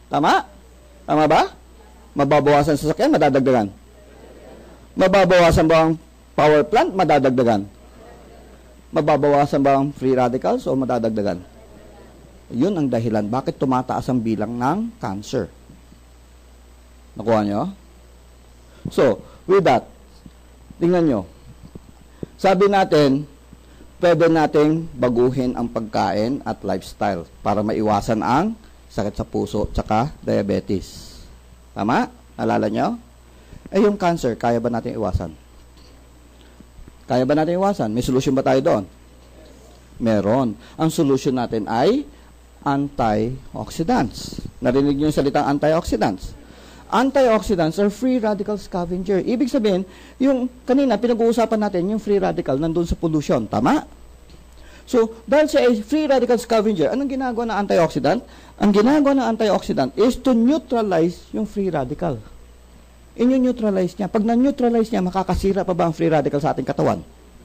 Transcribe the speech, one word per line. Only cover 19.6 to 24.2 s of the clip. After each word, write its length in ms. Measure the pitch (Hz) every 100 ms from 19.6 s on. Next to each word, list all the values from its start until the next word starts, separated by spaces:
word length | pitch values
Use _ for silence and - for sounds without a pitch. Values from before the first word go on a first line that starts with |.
| 165
that, 240 | 120 - - - - - - - - - -
tingnan 320 | 170 180 160
nyo. 100 | 113 85 - - - - - - - - - - -
Sabi 320 | 190 190 196
natin, 560 | 196 190 156 143 135 151 - - - - - - -
pwede 320 | 175 170